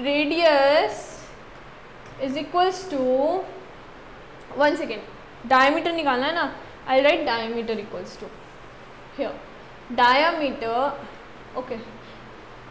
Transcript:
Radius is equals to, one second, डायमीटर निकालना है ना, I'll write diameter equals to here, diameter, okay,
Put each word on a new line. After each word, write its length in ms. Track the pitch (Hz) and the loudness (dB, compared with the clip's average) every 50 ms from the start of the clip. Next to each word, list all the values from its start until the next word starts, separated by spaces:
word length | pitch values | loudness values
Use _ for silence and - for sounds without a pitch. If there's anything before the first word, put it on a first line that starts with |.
| 247 | -2
Radius 1080 | 277 285 294 302 285 330 330 339 320 294 277 269 277 294 320 403 427 - - - - - - - - - - - - - - - - - - - - - - - - - - 269 | 0 0 2 0 0 2 4 4 6 6 6 6 6 6 4 4 2 -2 -6 -10 -12 -14 -16 -16 -18 -18 -20 -20 -20 -20 -20 -20 -20 -20 -20 -20 -20 -20 -20 -20 -18 -10 -8 -6
is 80 | 269 | -4
equals 460 | 262 302 302 302 - 359 359 381 370 | -4 -4 -6 0 2 4 4 4 2
to, 240 | - - - 294 269 254 254 254 262 285 311 349 381 370 - - - - - - - - - - - - - - - - - - - - - - - | -2 -6 -4 -2 0 2 2 4 4 4 2 0 0 -4 -6 -10 -14 -16 -18 -18 -18 -18 -18 -20 -20 -20 -20 -20 -20 -20 -20 -20 -18 -18 -8 0 2
one 160 | 285 294 330 | 2 4 2
second, 240 | 349 311 240 220 208 - - - - - - - - - | 0 -2 -6 -6 -8 -12 -14 -16 -18 -20 -20 -18 -10 0
डायमीटर 460 | 233 262 262 262 277 302 330 311 339 330 | 2 4 6 6 6 4 2 0 0 -2
निकालना 340 | 330 311 277 254 247 262 | 0 0 0 0 2 0
है 80 | 294 330 | 0 -2
ना, 180 | 339 302 269 - - - - - - - 240 | -2 -2 -4 -6 -10 -14 -18 -18 -12 -4 2
I'll 160 | 262 269 277 | 4 4 6
write 180 | 294 330 330 311 | 6 4 2 2
diameter 480 | 277 226 226 226 226 233 233 226 226 220 | 0 -2 -2 -2 -4 -4 -4 -4 -4 -4
equals 380 | 208 202 - - 180 190 220 - | -6 -6 -8 -10 -12 -12 -12 -14
to 120 | - 214 - - - - - - - - - - - - - - - - - - - | -14 -16 -16 -16 -18 -20 -20 -20 -20 -20 -20 -20 -20 -20 -20 -20 -20 -20 -12 -8 -6
here, 160 | 277 - - - - - - - - - - - - - 247 233 | -6 -6 -6 -10 -14 -18 -18 -20 -20 -20 -20 -18 -14 -4 2 4
diameter, 920 | 247 240 254 277 311 339 339 320 302 269 233 - 247 226 226 240 269 285 - - - - - - - - - - - - - - | 6 6 6 6 4 2 2 0 -2 -4 -4 -4 -4 -2 0 0 0 -2 -2 -6 -10 -14 -16 -18 -18 -20 -20 -20 -18 -12 -10 -10
okay, 200 | 127 - 247 - - - - - - - - - - - - - - - - - - - | -10 -8 -10 -10 -12 -14 -16 -18 -18 -20 -20 -20 -20 -20 -20 -20 -20 -20 -20 -20 -16 -2